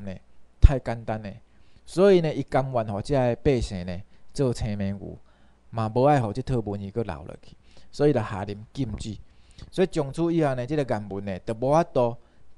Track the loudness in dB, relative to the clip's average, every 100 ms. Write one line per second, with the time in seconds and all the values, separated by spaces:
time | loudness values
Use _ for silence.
0 | -10 -12 -14 -20 -20 _ 6 6 -4 -6
1 | -4 -6 -6 -14 -18 -20 -20 -20 -4 6
2 | 8 8 6 -2 0 0 2 0 0 -2
3 | 0 2 2 2 2 2 2 -4 -6 -8
4 | -10 -16 -10 -2 0 0 -2 -2 -2 -4
5 | -8 -14 -16 _ -20 -20 -10 -4 -2 2
6 | 4 4 2 -4 -4 -2 -2 -4 -6 -6
7 | -6 -8 -12 -16 -20 -20 -20 -20 -12 0
8 | 2 2 0 -6 -8 -10 -12 -8 -6 -6
9 | -8 -10 -14 -20 -20 -20 -8 -2 0 0
10 | -4 -2 0 2 0 0 -2 -2 -2 -2
11 | -4 -8 -6 -6 -6 -4 2 2 2 2
12 | 0 -2 -12 -20 -20